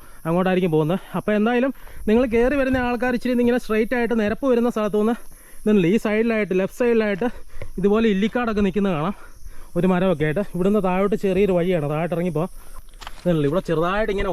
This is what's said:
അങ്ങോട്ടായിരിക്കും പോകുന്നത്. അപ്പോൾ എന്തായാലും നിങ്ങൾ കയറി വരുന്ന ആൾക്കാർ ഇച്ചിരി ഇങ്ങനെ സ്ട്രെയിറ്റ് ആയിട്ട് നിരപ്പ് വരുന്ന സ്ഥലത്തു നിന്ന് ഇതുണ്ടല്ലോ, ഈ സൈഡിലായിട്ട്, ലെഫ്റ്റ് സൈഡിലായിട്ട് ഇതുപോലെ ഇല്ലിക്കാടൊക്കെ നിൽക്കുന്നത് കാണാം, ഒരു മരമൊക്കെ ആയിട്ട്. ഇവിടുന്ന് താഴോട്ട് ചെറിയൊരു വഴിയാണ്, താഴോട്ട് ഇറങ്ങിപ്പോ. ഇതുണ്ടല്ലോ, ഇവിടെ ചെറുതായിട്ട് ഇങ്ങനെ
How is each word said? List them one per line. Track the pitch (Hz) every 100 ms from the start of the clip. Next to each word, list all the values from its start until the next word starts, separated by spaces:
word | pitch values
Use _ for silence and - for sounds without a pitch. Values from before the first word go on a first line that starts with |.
| - - 160
അങ്ങോട്ടായിരിക്കും | 175 185 185 180
പോകുന്നത്. | 156 156 185 - 143
അപ്പോൾ | 208 214
എന്തായാലും | 220 247 269 - - - -
നിങ്ങൾ | 226 254
കയറി | 226 247 285
വരുന്ന | 262 262 247
ആൾക്കാർ | 240 247 247
ഇച്ചിരി | 247 247
ഇങ്ങനെ | 240 247
സ്ട്രെയിറ്റ് | - 214 220 247
ആയിട്ട് | 226 233
നിരപ്പ് | 208 214 277
വരുന്ന | 240 233
സ്ഥലത്തു | 226 214 208
നിന്ന് | 214 233 - - - -
ഇതുണ്ടല്ലോ, | 214 208 165
ഈ | 220
സൈഡിലായിട്ട്, | 220 214 233 220 190 185
ലെഫ്റ്റ് | 190 -
സൈഡിലായിട്ട് | 240 226 214 196 240 - - - - -
ഇതുപോലെ | 196 214 226
ഇല്ലിക്കാടൊക്കെ | 190 214 247 233 208 196
നിൽക്കുന്നത് | 208 196 156
കാണാം, | 170 - - - - - - 170
ഒരു | 185
മരമൊക്കെ | 180 190 151 156
ആയിട്ട്. | 151 202
ഇവിടുന്ന് | 175 180 214 185
താഴോട്ട് | 185 202 220
ചെറിയൊരു | 196 185 202 175
വഴിയാണ്, | 175 175 143
താഴോട്ട് | 151 170 170
ഇറങ്ങിപ്പോ. | 180 151 185 - - - - - - -
ഇതുണ്ടല്ലോ, | 180 160 143
ഇവിടെ | 175 156
ചെറുതായിട്ട് | 160 175 202 220
ഇങ്ങനെ | 196 196